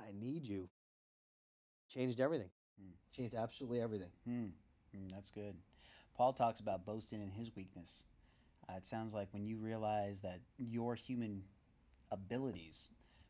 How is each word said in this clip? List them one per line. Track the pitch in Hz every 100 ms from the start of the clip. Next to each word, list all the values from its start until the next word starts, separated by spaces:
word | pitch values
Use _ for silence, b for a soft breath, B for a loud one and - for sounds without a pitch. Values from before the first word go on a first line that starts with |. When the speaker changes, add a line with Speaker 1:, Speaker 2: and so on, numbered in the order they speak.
| 107
Speaker 1:
I |
need | 101 120 160
you," | 123 98 90 - _ _ _ _ _ _ _ _ _ _ -
changed | 131 127 117
everything. | 135 160 92 - _ -
Speaker 2:
Hmm. | 95 87 -
Speaker 1:
Changed | - 120
absolutely | 117 117 - 127 120
everything. | 113 107 87 - 120
Speaker 2:
Hmm. | 120 107 87 - - -
Hmm, | 98 95
that's | 95 101
good. | 107 104 85 - B B B B
Paul | - 123
talks | 131 120 110
about | 104 95
boasting | 87 110 107 110
in | 101
his | 98 113
weakness. | 101 92 92 82 - - - b b b b -
Uh, | 92
it | -
sounds | 113 110
like | 107 98
when | 104 104
you | 110
realize | 110 110 107 107 101 98
that | 98 90 - -
your | 120 117 120
human | 117 - 123 113 98 95 - - - - - -
abilities | 101 95 120 135 90 80 80 - - b b